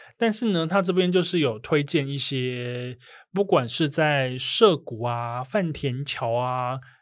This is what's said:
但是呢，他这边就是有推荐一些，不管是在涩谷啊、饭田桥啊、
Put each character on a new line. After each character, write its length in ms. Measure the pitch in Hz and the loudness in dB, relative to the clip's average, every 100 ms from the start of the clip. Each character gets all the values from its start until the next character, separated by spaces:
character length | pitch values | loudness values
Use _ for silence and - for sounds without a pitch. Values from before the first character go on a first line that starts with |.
| - _ | -20 _
但 140 | 233 | -2
是 140 | 214 233 | 0 0
呢， 200 | 180 160 | 0 2
他 140 | 196 | 0
这 120 | 185 | 2
边 180 | 185 180 | 2 4
就 120 | 180 | 2
是 160 | 175 180 | 2 2
有 180 | 139 110 | 0 -2
推 260 | - 156 | 0 0
荐 240 | 143 160 135 | 2 0 -2
一 80 | 139 | -4
些， 800 | - 135 127 123 123 123 123 123 - - - | -4 -2 -4 -4 -6 -8 -8 -12 -18 -20 -8
不 100 | 185 | -2
管 240 | 196 165 120 | 2 4 2
是 220 | - 156 | 0 0
在 480 | 151 156 143 131 127 | 2 2 2 0 -4
涩 400 | - - 220 156 | -4 4 4 4
谷 260 | - 113 | -2 -4
啊、 400 | 120 120 120 120 | -2 0 -2 -4
饭 300 | 123 214 175 | -2 -2 -2
田 320 | 143 139 123 143 | -2 -4 -4 -6
桥 280 | - 117 | -4 -2
啊、 440 | 117 127 127 123 131 - _ | 0 0 -2 -4 -6 -10 _